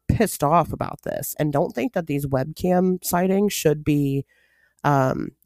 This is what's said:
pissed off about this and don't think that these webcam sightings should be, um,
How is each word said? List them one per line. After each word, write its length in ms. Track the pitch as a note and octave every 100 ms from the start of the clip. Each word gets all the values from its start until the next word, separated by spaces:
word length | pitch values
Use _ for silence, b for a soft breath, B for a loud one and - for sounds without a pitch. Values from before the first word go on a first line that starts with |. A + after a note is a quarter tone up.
| -
pissed 340 | - G#3 -
off 300 | C#3+ E3 D3+
about 280 | - - -
this 320 | - G1+ - -
and 120 | D3+
don't 200 | C#3+ -
think 200 | B3 B3+
that 140 | F3+ D#3+
these 180 | C#3+ C#3
webcam 760 | C3+ D3+ - F3+ F3+ F#3 F3+
sightings 500 | - F3 F#3 G3 G#3
should 300 | - D#3 D3+ D3+
be, 400 | D3 C#3 C#3 - _ _ _ _ _
um, 460 | C#3+ C#3 C3 - - -